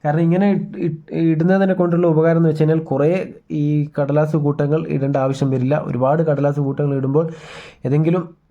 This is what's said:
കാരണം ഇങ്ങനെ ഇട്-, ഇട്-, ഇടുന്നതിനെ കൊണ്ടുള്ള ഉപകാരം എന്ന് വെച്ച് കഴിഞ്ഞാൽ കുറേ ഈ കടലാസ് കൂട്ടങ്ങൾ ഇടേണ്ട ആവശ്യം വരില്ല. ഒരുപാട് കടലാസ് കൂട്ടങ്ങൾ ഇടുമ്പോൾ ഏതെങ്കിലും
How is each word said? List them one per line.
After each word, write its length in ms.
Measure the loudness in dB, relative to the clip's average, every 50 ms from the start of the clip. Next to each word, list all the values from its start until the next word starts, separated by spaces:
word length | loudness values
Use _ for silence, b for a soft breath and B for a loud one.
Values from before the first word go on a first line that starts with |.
| -2
കാരണം 180 | 0 0 2 2
ഇങ്ങനെ 200 | 2 2 2 2 2 2
ഇട്-, 240 | 0 -2 -6 -8 -6 -4
ഇട്-, 260 | -4 -6 -6 -12 -8 -4 0 2 2
ഇടുന്നതിനെ 420 | 2 2 2 2 4 4 2 0 2
കൊണ്ടുള്ള 340 | 0 0 0 2 2 2
ഉപകാരം 300 | 2 4 4 4 4 4
എന്ന് 120 | 4 2 2
വെച്ച് 140 | 2 2 2
കഴിഞ്ഞാൽ 160 | 2 2 0
കുറേ 320 | 0 -2 -2 0 2 2 0 0 -4 -8 -12 -20 _ _
ഈ 140 | -4 -2 0 0 0 0 -2 -2 _ -4
കടലാസ് 380 | -2 0 0 0 0 0 -2 0 0
കൂട്ടങ്ങൾ 360 | 0 0 0 0 0 0 -2 -2
ഇടേണ്ട 300 | -2 -4 -2 -2 0 0
ആവശ്യം 340 | 0 0 -2 -2 -2 -2 -2 0
വരില്ല. 260 | 0 0 0 -2 -2 -2 -4
ഒരുപാട് 340 | -2 0 0 2 2 2 2
കടലാസ് 360 | 0 0 0 0 -2 0 -2
കൂട്ടങ്ങൾ 360 | -2 -2 -2 -2 -2 -2 -2 -2
ഇടുമ്പോൾ 260 | -2 0 0 0 0 0 -6 B B B B B B B B B -4
ഏതെങ്കിലും 600 | -2 0 0 2 2 0 -2 -4 -8 -16 _ _ _